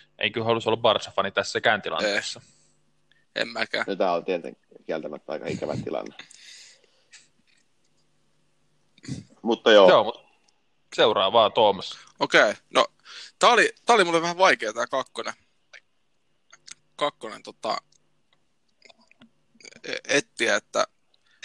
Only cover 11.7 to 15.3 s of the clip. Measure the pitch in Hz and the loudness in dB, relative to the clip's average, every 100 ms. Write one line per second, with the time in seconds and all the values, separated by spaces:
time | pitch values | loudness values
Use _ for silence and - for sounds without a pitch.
11.7 | 98 - - - - 143 - 113 101 _ | 2 -6 -16 -18 -8 0 2 2 0 _
12.7 | 123 - _ - - - - 196 233 165 | 0 0 _ -20 -20 -16 0 2 4 2
13.7 | - - 233 175 165 170 175 185 127 110 | -2 0 2 4 2 -2 2 2 2 -2
14.7 | 113 120 135 123 - 113 | -6 -4 -4 -6 -8 -12